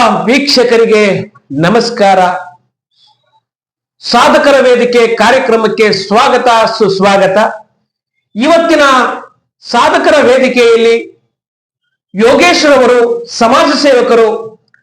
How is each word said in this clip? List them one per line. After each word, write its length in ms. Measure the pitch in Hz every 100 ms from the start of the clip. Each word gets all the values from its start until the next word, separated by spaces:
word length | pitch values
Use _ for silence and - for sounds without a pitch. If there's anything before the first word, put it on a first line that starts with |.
| 233 190
ವೀಕ್ಷಕರಿಗೆ 1080 | 180 285 277 - 240 233 226 214 208 175 - _ -
ನಮಸ್ಕಾರ. 640 | 139 170 233 226 - 196 190 180 180 - - _ _ _ _ _ 855 587 _ _ _ _ _ _ _ -
ಸಾಧಕರ 440 | 240 294 302 285 269
ವೇದಿಕೆ 460 | 254 240 233 240 226
ಕಾರ್ಯಕ್ರಮಕ್ಕೆ 880 | 220 214 262 - 226 220 - 214
ಸ್ವಾಗತ, 560 | - - 208 262 247 240 226 220 -
ಸುಸ್ವಾಗತ. 580 | 202 - 202 196 190 190 - - - _ _ _ _ _ _ 202
ಇವತ್ತಿನ 440 | 285 330 330 302 277 262 214 - - _ _ _ -
ಸಾಧಕರ 440 | 233 302 330 349 302
ವೇದಿಕೆಯಲ್ಲಿ 1000 | 233 254 254 247 233 226 226 233 - - _ _ _ _ _ _ _ _ _
ಯೋಗೇಶ್ 500 | 185 233 277 349 330
ರವರು 600 | 302 269 247 247 233 - -
ಸಮಾಜ 420 | - 233 285 311 285
ಸೇವಕರು, 760 | 285 247 226 233 220 220 - - _ _